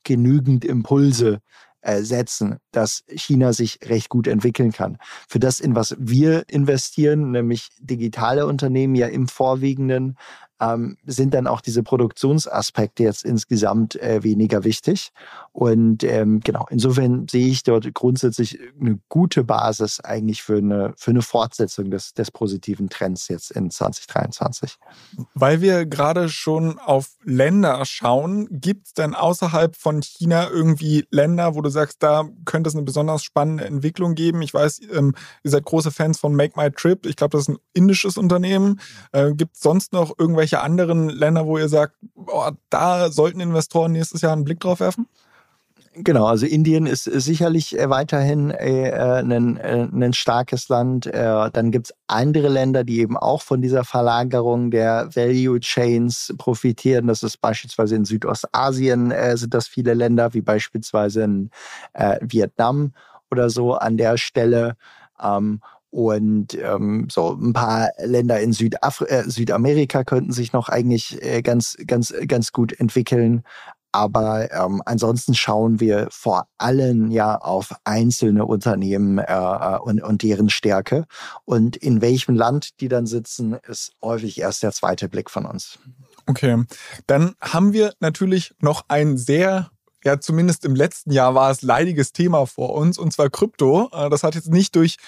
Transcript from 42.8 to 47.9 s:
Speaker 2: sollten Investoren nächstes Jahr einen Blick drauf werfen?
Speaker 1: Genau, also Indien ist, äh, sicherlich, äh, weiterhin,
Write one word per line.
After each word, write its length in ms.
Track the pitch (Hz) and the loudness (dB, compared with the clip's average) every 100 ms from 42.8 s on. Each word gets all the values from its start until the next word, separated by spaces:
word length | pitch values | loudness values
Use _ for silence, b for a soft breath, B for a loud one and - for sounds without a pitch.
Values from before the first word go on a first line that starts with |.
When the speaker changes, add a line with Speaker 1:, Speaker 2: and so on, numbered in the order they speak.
| 170 180 175 | 2 2 0
Speaker 2:
sollten 280 | 151 156 170 | 2 2 2
Investoren 520 | 175 165 156 170 165 | -2 -2 0 0 0
nächstes 300 | 160 160 165 | 0 -2 -2
Jahr 120 | 165 | 0
einen 100 | 156 | 0
Blick 160 | 143 165 | -2 -4
drauf 200 | 185 175 | -2 0
werfen? 280 | 185 185 233 _ b b b b b _ _ - | 0 -2 -8 _ b b b b b _ _ -6
Speaker 1:
Genau, 300 | 170 139 107 | 0 2 4
also 200 | 113 127 | 2 2
Indien 400 | 151 156 156 156 | 2 4 2 2
ist, 220 | - - | -2 -2
äh, 120 | 139 | -2
sicherlich, 580 | 131 165 170 165 151 - | 0 0 0 0 -2 -2
äh, 120 | |
weiterhin, 600 | 135 | -2